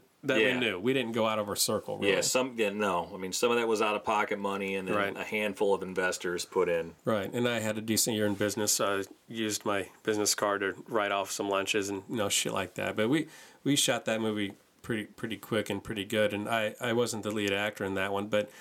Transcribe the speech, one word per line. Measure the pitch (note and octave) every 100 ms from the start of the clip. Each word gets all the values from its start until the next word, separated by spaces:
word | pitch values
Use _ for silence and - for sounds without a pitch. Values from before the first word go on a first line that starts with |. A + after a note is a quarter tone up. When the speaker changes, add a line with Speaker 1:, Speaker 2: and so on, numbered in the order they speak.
| - _
Speaker 1:
that | C3+ A2
Speaker 2:
Yeah. | B2+
Speaker 1:
we | B2+
knew. | A#2 F2+
We | A#2
didn't | C3+ A#2
go | A2+ A2
out | G#2+
of | G2+
our | F#2
circle, | - G#2 - G#2
really. | G2+
Speaker 2:
Yeah, | G2
some, | - B2+ C3 A#2
yeah, | G#2
no. | G#2 G#2 F2 E2
I | F#2+
mean, | F#2+
some | - A#2+
of | A#2+
that | A2+
was | G#2
out-of-pocket | G#2+ G#2 - G#2+ G#2 G2+
money | G2+ G2 G2 G2
and | F#2+
then | G#2
Speaker 1:
Right. | G2 F#2+
Speaker 2:
a | F#2
handful | G#2+ G#2 G2 G2+
of | F#2
investors | F#2 F#2 F#2 F2 F2+ F2 -
put | F#2+ F2
in. | E2+ E2 - -
Speaker 1:
Right, | G#2+ G#2+
and | A#2+ A#2+
I | A#2
had | A2 G#2+
a |
decent | A2 G#2+ - G#2+
year | G#2
in | G2
business. | G#2 A2+ G#2
So | - G2+ G2
I | F#2+ - -
used | A2+ A2 G2+ G#2+
my | G2+ F2+ -
business | - G#2+ G2+ -
card | G#2 G2+
to | G2 F2+ -
write | A2+ G2+
off | G2+ F#2+
some | - G2+
lunches | G2 F#2+ A2 G2
and, | G2 -
you | A2+
know, | G2+
shit | - -
like | G#2 F#2 -
that. | G2 G2+
But | A2
we, | D#3 - - - - C#3
we | C#3+
shot | - A#2+ A#2+
that | A2
movie | A2 G#2+ G2 - _ _
pretty, | - A2+ G#2
pretty | - A2+ G2
quick | - A2 G2+
and | G2+
pretty | - G#2+ G2
good, | A2 G#2
and | G#2 G#2+
I, | A2+ G#2+ -
I | B2
wasn't | A#2 A#2 A2
the | G#2
lead | G#2+ G2+
actor | G2 G#2 G#2
in | G2 G2
that | G2
one, | G2 G#2+
but | G#2 G#2 -